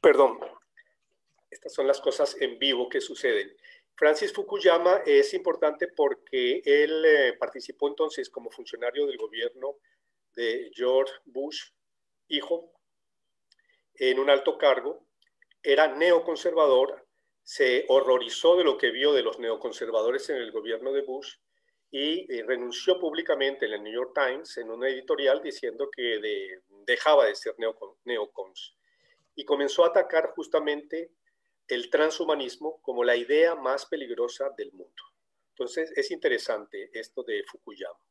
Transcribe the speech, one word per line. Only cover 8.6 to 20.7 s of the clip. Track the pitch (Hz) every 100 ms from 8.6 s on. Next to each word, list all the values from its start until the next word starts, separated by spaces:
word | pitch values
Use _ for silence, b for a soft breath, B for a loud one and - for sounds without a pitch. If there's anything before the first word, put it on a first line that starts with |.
| 120 113 120 139 143
del | 127
gobierno | 110 113 117 131 135 139 _ _ _ _ _ -
de | 117 117 -
George | - 123 131 135 -
Bush, | - 123 143 151 - _ _ _ _ _ _
hijo, | 147 - 170 - _ _ _ _ _ _ _ _ _ _ _ _ _
en | 131 127
un | 139
alto | 139 151 -
cargo. | 143 127 - - _ _ _ _ _ _
Era | - 139 156
neoconservador, | 139 175 170 170 160 180 160 151 127 139 - _ _ _ _
se | - - 131 123 -
horrorizó | 131 131 127 117 - 165 175
de |
lo | 170 131
que | 131
vio | 123 147
de | 143
los | 113 104
neoconservadores | 117 110 123 104 113 113 113 131 -
en | 139
el | 117
gobierno | 107 110